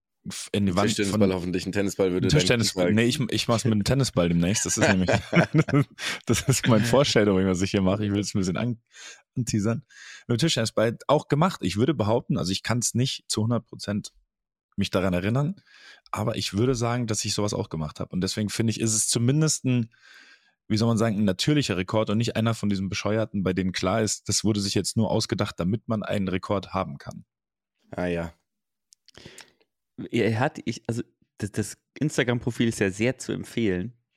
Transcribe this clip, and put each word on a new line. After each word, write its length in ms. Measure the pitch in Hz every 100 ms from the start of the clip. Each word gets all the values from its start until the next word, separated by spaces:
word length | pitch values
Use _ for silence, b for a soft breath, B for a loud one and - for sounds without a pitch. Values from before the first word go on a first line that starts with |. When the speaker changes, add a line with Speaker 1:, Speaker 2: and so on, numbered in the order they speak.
| _ _ -
Speaker 1:
f-, 220 | - -
in 140 | 101 98
die 60 |
Speaker 2:
Ein 40 | 90
Speaker 1:
Wand 120 | 104
Speaker 2:
Tischtennisball 320 | 110 98 104
Speaker 1:
von 120 | 98
Speaker 2:
hoffentlich, 320 | 92 90 90
ein 80 | 92
Tennisball 400 | 95 98 - 95
würde 140 | 92 92
Speaker 1:
Ein 40 |
Speaker 2:
dein 100 | 82
Speaker 1:
Tischtennis-, 340 | 92 120 107
Speaker 2:
Knie 180 | 92 90
Speaker 1:
nee, 120 | 107
ich, 140 | 117 127 127
ich 180 | 107 -
mach's 160 | 113
mit 80 | 117
einem 120 | 107
Tennisball 440 | 98 131 127 - 87
demnächst. 380 | 85 85 107 -
Das 100 | -
ist 100 | 147
nämlich, 220 | 95 92
Speaker 2:
<laughs> 760 | 117 - 175 - 151 - 143 139
Speaker 1:
<laughs> 380 | - - - -
das 160 | 117
ist 240 | - 131 -
meine 180 | 110
Vorstellung, 580 | 117 123 143 120 104 95 95
was 160 | 90
ich 80 | 98
hier 100 | 104
mache. 240 | 92 104
Ich 60 | 104
will 100 | 101
es 140 | 95
ein 60 | 104
bisschen 180 | 92 85
an-, 240 | 120 117 _ B B B _ -
anteasern. 500 | 117 110 101 120 - B B B -
Mit 120 | 117
dem 20 |
Tischtennisball 580 | 160 - 113 - 113 107 -
auch 220 | 151 -
gemacht. 320 | 143 185 -
Ich 140 | 90 98
würde 180 | 131
behaupten, 420 | 131 104 120 - 123
also 160 | 90
ich 100 | 98
kann's 300 | - 120 -
nicht 320 | 117 123 - -
zu 140 | -
hundert 200 | 110 120 -
Prozent 460 | 117 - 104 - - _ _ _ _ _ -
mich 140 | 98
daran 240 | 101 92
erinnern, 420 | 90 95 127 147 196 B B B B _
aber 260 | 98 117 -
ich 160 | -
würde 220 | 98 127
sagen, 320 | 123 117 123 117
dass 180 | 104
ich 80 | 107
sowas 220 | 104 104
auch 160 | 98 107
gemacht 300 | 80 78 -
habe. 100 | -
Und 80 | 90
deswegen 300 | 92 - 104
finde 200 | - 113
ich, 100 | 107
ist 140 | 113
es 140 | 110 -
zumindest 560 | 117 120 147 156 -
ein, 260 | 131 123 113 B B B B B B B -
wie 80 | 107
soll 100 | 117
man 80 | 113
sagen, 220 | 113 101
ein 60 |
natürlicher 520 | 107 92 - 151 - 90
Rekord 320 | 92 110 110
und 80 | 104
nicht 180 | 117 113
einer 180 | 113
von 140 | 110 104
diesen 200 | 98 95
Bescheuerten, 540 | 92 101 110 107 101
bei 100 | 92
denen 200 | 92 92
klar 280 | - 92 113
ist, 280 | 107 - -
das 160 | 104
wurde 160 | 104 104
sich 140 | 101
jetzt 220 | 104 87 -
nur 140 | 110
ausgedacht, 480 | - - 87 101 -
damit 300 | 85 117 -
man 140 | 110
einen 240 | - 101 92
Rekord 440 | 90 - 101 -
haben 240 | 95 90 71
kann. 280 | - - - _ _ _ _ _ _
Speaker 2:
Ah 160 | - 90
ja. 260 | 85 85 - _ _ _ _ _ _ _ B B B B B _ _ _ - -
Speaker 3:
Er 260 | 120 107 113
hat, 220 | 147 -
ich, 200 | - 110 -
also 160 | 117 - _ _ -
das, 120 | 101
das 280 | - 101 - _ -
Instagram-Profil 680 | 156 - 123 120 123 - 117
ist 100 | -
ja 140 | 98
sehr 260 | 95 117 131
zu 140 | -
empfehlen, 600 | 98 95 - 110 90 107 - _